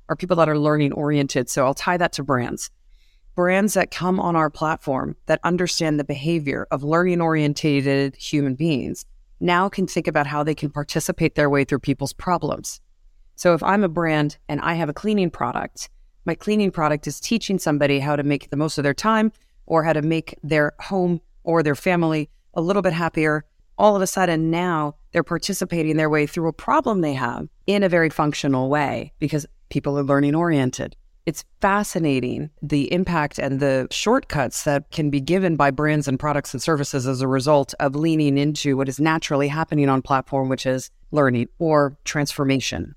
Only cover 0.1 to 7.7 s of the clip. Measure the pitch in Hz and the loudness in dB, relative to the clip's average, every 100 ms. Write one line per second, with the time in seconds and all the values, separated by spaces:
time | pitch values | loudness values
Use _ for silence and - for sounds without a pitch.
0.1 | 160 180 175 160 151 151 151 143 - 147 | -6 0 2 2 2 2 2 2 0 0
1.1 | 147 139 143 123 - 131 139 - 180 170 | 0 0 -2 -2 0 0 0 -2 0 0
2.1 | - 139 131 120 - - - _ - _ | -2 -2 0 -2 -6 -10 -16 _ -20 _
3.1 | _ - - 180 185 202 190 170 - 180 | _ -10 -2 0 2 2 0 0 -2 -2
4.1 | 185 185 170 156 - 156 165 - 131 143 | 0 0 0 0 -2 -4 -4 -4 -4 -4
5.1 | 151 - 156 - 175 180 - 160 147 143 | -8 -2 -2 0 0 -2 -2 -2 -2 -4
6.1 | 135 143 170 143 131 - 147 143 165 180 | -4 -2 -2 -2 -6 -4 -6 0 2 2
7.1 | 175 165 160 147 147 160 | 2 0 2 0 0 0